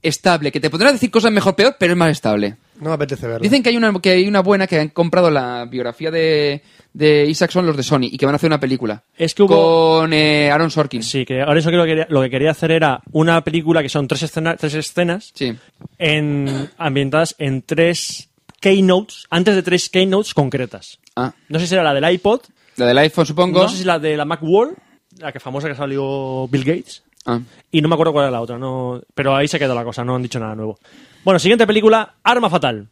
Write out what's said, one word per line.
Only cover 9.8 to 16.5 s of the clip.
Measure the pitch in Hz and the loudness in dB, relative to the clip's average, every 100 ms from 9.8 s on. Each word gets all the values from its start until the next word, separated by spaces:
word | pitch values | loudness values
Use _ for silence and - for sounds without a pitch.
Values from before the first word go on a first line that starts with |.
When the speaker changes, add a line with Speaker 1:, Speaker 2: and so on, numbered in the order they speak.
| 165 160 | 4 4
Speaker 1:
Con, | 160 | 2
eh, | 151 151 151 147 | 2 2 4 2
Aaron | 147 160 | 2 0
Sorkin. | 156 143 120 | -2 -2 -4
Speaker 3:
Sí, | 113 135 | -6 -6
que | 123 131 | -4 -4
ahora | 143 151 | 0 0
eso | 160 | 2
creo | 175 | 0
que | 165 | 2
quería, | 156 160 | 0 0
lo | 143 | 0
que | 131 | 0
quería | 131 151 | 0 -2
hacer | 156 165 | 0 0
era | 165 156 127 - | 2 2 -2 -4
una | 156 160 165 | 0 2 2
película | 160 165 156 160 | 0 -4 0 0
que | 135 | 0
son | 151 135 | -4 -4
tres | 139 | -4
escena-, | 160 - 160 165 | -6 -4 -4 -4
tres | 156 | -6
escenas | 151 151 - 175 180 - | -6 -6 -4 -2 -4 -10
Speaker 1:
Sí. | - 131 117 _ _ - _ | -8 -8 -8 _ _ -20 _
Speaker 3:
en, | 165 151 151 143 139 | -2 0 -2 -2 -4